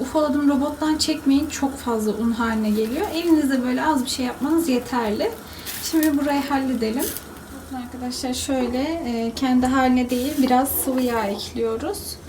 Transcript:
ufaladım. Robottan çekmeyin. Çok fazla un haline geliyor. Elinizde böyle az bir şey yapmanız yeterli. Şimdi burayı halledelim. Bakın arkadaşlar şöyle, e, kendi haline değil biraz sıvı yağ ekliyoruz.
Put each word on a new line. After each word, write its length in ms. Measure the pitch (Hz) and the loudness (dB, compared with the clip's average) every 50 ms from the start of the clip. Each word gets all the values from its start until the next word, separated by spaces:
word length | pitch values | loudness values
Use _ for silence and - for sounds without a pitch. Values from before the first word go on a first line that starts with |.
ufaladım. 480 | 262 - - 311 302 285 262 285 285 285 | -2 -2 0 2 2 2 2 4 4 4
Robottan 480 | 285 254 285 302 294 - 311 311 311 | 4 4 2 0 0 0 0 0 2
çekmeyin. 500 | 302 - 320 302 - - 269 269 285 311 302 | 2 2 0 -2 0 2 4 4 4 2 0
Çok 280 | - - 277 269 - | -2 -2 -2 -2 -4
fazla 340 | - - 240 226 220 214 214 | -4 -4 -2 -2 0 0 0
un 200 | 196 214 233 233 | 0 0 0 0
haline 380 | 226 233 233 226 220 220 214 214 | 0 0 0 0 0 0 2 2
geliyor. 380 | 208 220 220 226 254 320 415 403 320 | 2 2 0 0 -2 -2 -2 -2 -2
Elinizde 500 | 330 339 339 320 302 285 262 269 247 247 | 0 2 4 4 4 4 2 2 0 0
böyle 220 | 254 254 262 269 | 0 0 0 2
az 200 | 320 302 254 247 | 2 2 2 0
bir 40 | - | -2
şey 160 | - - 247 | -2 -2 -2
yapmanız 440 | 247 - - 254 294 320 330 - 269 | -4 -4 -2 0 2 2 2 2 2
yeterli. 640 | 247 240 247 - 254 240 226 214 208 226 320 466 466 - - - - - - - - - - | 0 0 0 -2 -2 -2 0 0 0 0 -2 -2 -4 -6 -12 -16 -16 -14 -12 -12 -10 -8 -4
Şimdi 340 | - - 320 311 311 285 | -2 2 2 4 4 4
burayı 240 | 285 277 294 285 285 269 - | 2 2 2 0 0 0 0
halledelim. 560 | 277 269 269 262 254 220 220 220 226 277 359 - - - - - - - - - 269 269 - | 0 0 0 0 0 0 0 0 0 -2 -2 -4 -6 -8 -12 -14 -18 -18 -18 -16 -16 -16 -14
Bakın 200 | - 269 254 247 | -12 -12 -10 -10
arkadaşlar 500 | - - 254 247 247 247 - 269 254 254 | -10 -10 -10 -8 -8 -6 -6 -4 -4 -4
şöyle, 480 | - - 285 269 254 247 240 240 254 | -4 -2 -2 0 0 0 0 0 0
e, 500 | 277 320 330 330 294 240 233 226 226 226 226 | 0 -2 -2 -2 -4 -4 -2 -2 -2 -4 -2
kendi 300 | - 269 254 254 254 254 | 0 2 2 4 4 4
haline 440 | 254 262 262 254 254 254 254 247 247 | 4 4 4 4 4 4 4 2 2
değil 240 | 254 247 254 294 302 | 0 -2 -2 0 2
biraz 320 | 285 262 254 247 254 277 277 | 2 4 4 4 4 4 2
sıvı 320 | - - - 269 254 262 | 0 -2 -2 0 0 0
yağ 220 | 254 247 233 226 208 | 2 0 0 0 0
ekliyoruz. 920 | 202 208 - - - - 226 233 226 226 233 285 370 392 - - - - - - | -2 -2 -4 -6 -8 -4 -4 -2 -2 -2 -2 -4 -4 -6 -6 -8 -10 -12 -14 -14